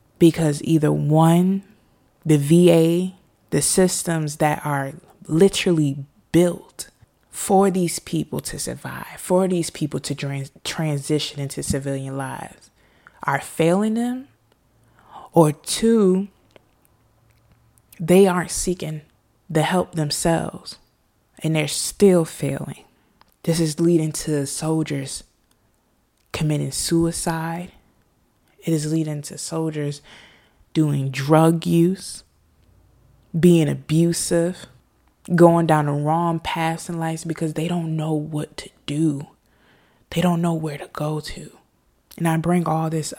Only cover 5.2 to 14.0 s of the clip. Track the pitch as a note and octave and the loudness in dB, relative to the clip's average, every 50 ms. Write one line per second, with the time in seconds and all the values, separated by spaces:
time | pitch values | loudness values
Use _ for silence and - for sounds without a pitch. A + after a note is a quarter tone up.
5.2 | - - D3 D#3+ F#3+ G3 - - - F#3+ F3 D#3+ D3+ C#3+ C#3 C#3+ C#3 - _ _ | -8 -2 2 4 4 4 4 0 0 0 2 2 2 0 -2 -4 -10 -14 _ _
6.2 | _ _ - D#3+ F3+ F3 E3+ - - - _ - - - _ _ - _ _ _ | _ _ 2 2 2 2 0 -4 -12 -20 _ -18 -18 -18 _ _ -20 _ _ _
7.2 | _ _ - - - - G3+ F#3+ G3 G3 F3+ F#3+ F3+ E3 - - - - - D#3+ | _ _ -14 -12 -2 2 4 4 4 4 2 0 -2 -2 -4 -6 -8 -6 -6 -6
8.2 | D3 - - C#3+ - - - D3 - - B2+ C3+ - - B2+ C3 - - - - | -6 -4 -8 -10 -8 -8 -10 -10 -8 -10 -10 -10 -12 -12 -12 -12 -14 -16 -16 -16
9.2 | - - F3+ F3+ F#3+ F#3 F#3 F3 E3 - - - - D3 - C#3 - - C#3+ C#3+ | -4 0 0 0 2 0 0 -2 -4 -4 -4 -6 -6 -4 -4 -6 -6 -6 -8 -6
10.2 | - C#3 C#3 C#3 C3+ C3+ - - _ - - - D#3+ D#3 D3 C#3+ C3+ - D3+ D3 | -6 -6 -6 -8 -8 -10 -14 -14 _ -10 -6 -4 -2 -2 -2 -4 -2 -2 -2 -2
11.2 | C#3 - - C#3+ C#3 C3+ - - C#3+ - - C#3 C3+ C#3 C#3 C3+ C3+ C3+ C3+ C3+ | -2 -4 -8 -8 -8 -8 -8 -8 -6 -4 -4 -4 -4 -4 -6 -6 -8 -8 -8 -8
12.2 | C3+ C3 B2+ - - - - _ _ _ _ _ _ _ _ _ _ - _ _ | -8 -8 -10 -12 -14 -16 -18 _ _ _ _ _ _ _ _ _ _ -20 _ _
13.2 | - - C#3 C#3 - - - - D#3 E3 F3 G3 G#3+ A3 A3 A3+ | -4 -2 -2 -2 -4 -8 -2 0 2 4 4 2 2 0 0 0